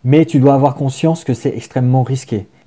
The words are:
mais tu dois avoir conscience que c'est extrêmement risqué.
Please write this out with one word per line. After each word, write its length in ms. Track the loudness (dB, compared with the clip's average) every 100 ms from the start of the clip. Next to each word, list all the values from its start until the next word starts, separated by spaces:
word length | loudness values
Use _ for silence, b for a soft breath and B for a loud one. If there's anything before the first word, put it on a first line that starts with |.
mais 220 | 4 2 4
tu 140 | 4
dois 140 | 4
avoir 220 | 4 0 -2
conscience 480 | -6 -2 -2 -2
que 100 | -4
c'est 220 | -4 -6 -8
extrêmement 480 | -6 -2 0 0
risqué. 440 | 0 -6 -6 -8 -8 b